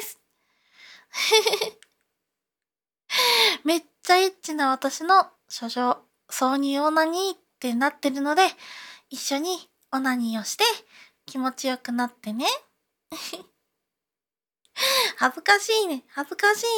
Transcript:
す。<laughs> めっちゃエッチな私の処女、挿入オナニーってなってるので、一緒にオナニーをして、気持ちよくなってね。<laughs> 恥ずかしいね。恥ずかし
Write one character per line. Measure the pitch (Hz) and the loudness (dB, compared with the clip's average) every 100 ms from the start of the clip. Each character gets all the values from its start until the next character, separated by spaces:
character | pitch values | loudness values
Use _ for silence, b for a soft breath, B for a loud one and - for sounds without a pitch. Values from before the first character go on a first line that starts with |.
す。 | 427 - _ _ b b b b b b b | 0 -12 _ _ b b b b b b b
<laughs> | - - 440 - 403 427 - - _ _ _ _ _ _ _ _ _ _ _ - B 494 466 440 330 | -6 2 4 4 0 -4 -8 -20 _ _ _ _ _ _ _ _ _ _ _ -6 B 2 4 2 0
め | 294 339 | 0 0
っ | - _ | -2 _
ち | - | 2
ゃ | 359 | 4
エ | 381 | 4
ッ | 381 | 0
チ | - | -8
な | 302 277 | 0 0
私 | 262 269 - | 0 -2 -2
の | 330 381 - _ - | 4 4 4 _ -16
処 | - 233 | -12 -8
女、 | 247 247 - _ _ - | -2 0 -2 _ _ -12
挿 | - 262 277 | -2 0 0
入 | 277 277 | 0 0
オ | 302 | 2
ナ | 320 | 2
ニ | 320 349 392 | 2 0 -2
ー | 349 | -4
っ | _ - | _ -8
て | 254 | -4
な | 233 277 | 0 0
っ | - | 0
て | 285 | -4
る | 269 | -2
の | 277 | 0
で、 | 302 370 - B B B B B | 4 4 2 B B B B B
一 | 262 | -10
緒 | - 277 | -4 -4
に | 339 359 - _ _ | -2 -6 -8 _ _
オ | 269 | -2
ナ | 262 247 | 0 0
ニ | 233 220 | -2 -4
ー | |
を | |
し | 202 - | -4 0
て、 | 453 440 - b b b - | 2 0 -8 b b b -12
気 | 262 | -6
持 | 254 | -4
ち | 254 269 | -4 -4
よ | 254 | -4
く | - | -4
な | 240 247 | -2 -2
っ | |
て | - 214 | -6 -8
ね。 | 220 330 554 - _ _ _ - | -2 -2 -2 -6 _ _ _ -16
<laughs> | 320 - 359 - _ _ _ _ _ _ _ _ _ _ _ _ - 539 539 466 B | -14 -12 -14 -16 _ _ _ _ _ _ _ _ _ _ _ _ -4 0 0 -2 B
恥 | 254 | -2
ず | 294 | 0
か | 320 403 | 2 2
し | 403 | 2
い | 440 381 | 0 0
ね。 | 269 - | -4 -8
恥 | - 285 | -10 -8
ず | 370 | 0
か | 403 | 2
し | 427 466 | 2 0